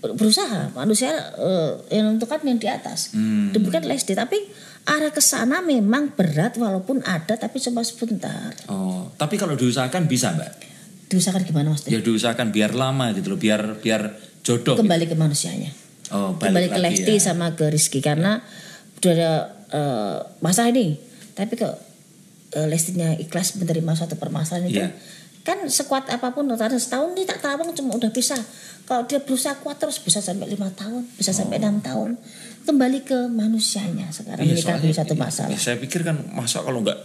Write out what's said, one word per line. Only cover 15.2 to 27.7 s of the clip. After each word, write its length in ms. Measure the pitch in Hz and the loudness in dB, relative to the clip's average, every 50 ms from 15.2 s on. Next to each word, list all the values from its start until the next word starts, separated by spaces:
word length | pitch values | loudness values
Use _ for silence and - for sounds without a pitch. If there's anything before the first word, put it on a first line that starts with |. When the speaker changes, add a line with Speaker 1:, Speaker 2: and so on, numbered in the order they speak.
| 160 151 147 147 - 170 180 - - 147 135 - - - - - - - | 4 4 2 0 -2 -4 -4 -6 -6 -6 -10 -14 -20 -20 -20 -18 -12 -6
Speaker 2:
Oh, 240 | - 101 101 - 180 | -4 -2 -2 -2 -2
Speaker 1:
Kembali 160 | 160 - 196 | 0 2 4
Speaker 2:
balik 160 | 185 175 180 175 | 4 4 4 2
Speaker 1:
ke 120 | - 185 180 | 2 2 2
Speaker 2:
lagi 160 | 170 - - | 4 2 4
Speaker 1:
Lesti 140 | 185 214 220 | 4 4 4
Speaker 2:
ya. 60 | 202 202 | 4 4
Speaker 1:
sama 320 | 196 160 175 170 165 160 | 2 2 0 0 -2 0
ke 80 | - 156 | 2 0
Rizky, 400 | 151 156 151 - - - 135 131 | 2 4 2 2 2 0 0 2
karena 400 | 151 147 156 175 196 214 233 - | 2 2 4 2 2 2 0 -4
Speaker 2:
Ya. 560 | - - - - - - - - - - - | -12 -20 -18 -18 -18 -20 -20 -20 -20 -8 2
Speaker 1:
udah 120 | - 180 165 | 4 4 4
ada, 180 | 165 170 160 160 143 90 - - - - - | 6 4 2 2 0 -2 -4 -10 -20 -12 -6
eh, 440 | - 151 143 143 127 110 104 98 76 - - - - - - | -4 -2 0 0 0 0 -2 -2 -4 -6 -8 -12 -8 -2 0
masalah 240 | 160 190 226 233 240 | 2 2 4 4 4
ini. 320 | 240 262 220 156 151 - - - - - - - | 4 4 4 2 0 -2 -6 -20 -20 -20 -20 -16
Tapi 240 | - - 196 226 240 | -6 -6 -4 -4 -2
kok, 180 | - 220 147 - - - - - - - - - - - - - - - - | -2 -2 -4 -4 -8 -14 -20 -20 -20 -20 -20 -20 -20 -20 -20 -20 -20 -18 -8
eh, 160 | - 151 156 156 | -4 -2 0 0
Lestinya 480 | 156 170 - - 185 175 165 160 160 | 2 0 0 0 -2 0 0 0 0
ikhlas 400 | 160 165 160 - 175 185 - - | -2 -4 -4 -4 -2 -2 -2 -2
menerima 320 | 196 180 165 160 160 165 160 160 | -2 -2 0 0 0 0 0 0
suatu 260 | 160 170 160 - - | 0 -2 -4 -6 -6
permasalahan 480 | - - - 160 160 - 180 175 180 175 | -6 -6 -4 -4 -2 -2 -2 -2 -2 0
itu, 160 | - 101 95 | 0 -2 -2
Speaker 2:
Iya. 80 | 90 - - - - - - - - - - - | -4 -6 -10 -18 -20 -20 -20 -20 -20 -20 -8 -4
Speaker 1:
Kan 160 | - 370 403 | -4 -2 -2
sekuat 460 | 381 - - - 277 - 262 269 269 - | -2 -2 -2 -2 0 0 -2 -2 -2 -4
apapun, 400 | - 240 - 247 254 285 285 269 | -6 -4 -4 -4 -2 -2 -2 -2
terus 240 | 233 220 220 226 262 240 | 0 0 0 0 0 -2
setahun 300 | - - 247 254 302 349 | -2 -2 -2 -2 -2 -2
nih 120 | 359 381 381 | -2 -4 -4
tak 140 | 370 - - | -4 -4 -4
terawang 320 | - 285 277 285 339 339 | -4 -4 -2 -2 -4 -4